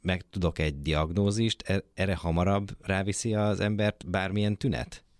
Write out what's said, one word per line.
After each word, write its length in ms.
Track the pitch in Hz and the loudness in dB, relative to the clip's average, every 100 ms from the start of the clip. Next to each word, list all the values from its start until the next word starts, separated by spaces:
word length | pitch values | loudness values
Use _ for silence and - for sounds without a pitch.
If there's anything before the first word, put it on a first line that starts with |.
megtudok 560 | 90 90 - 98 85 - | -2 -2 -4 -2 0 2
egy 220 | 78 71 | -2 -2
diagnózist, 840 | 76 76 80 90 101 107 113 - - | 0 0 2 2 2 2 0 -2 -2
e-, 180 | 95 - | -2 -2
erre 200 | - 95 | -4 -2
hamarabb 540 | 87 85 82 92 98 98 - | 0 0 2 2 2 -2 -8
ráviszi 520 | - 95 98 - 113 | -2 0 0 -2 0
az 260 | 107 104 98 | 2 2 2
embert 500 | 104 107 104 - - | 0 2 0 0 -4
bármilyen 460 | 95 95 104 104 101 | -2 0 0 0 0
tünet? 460 | 135 120 - - _ | 0 -2 -4 -12 _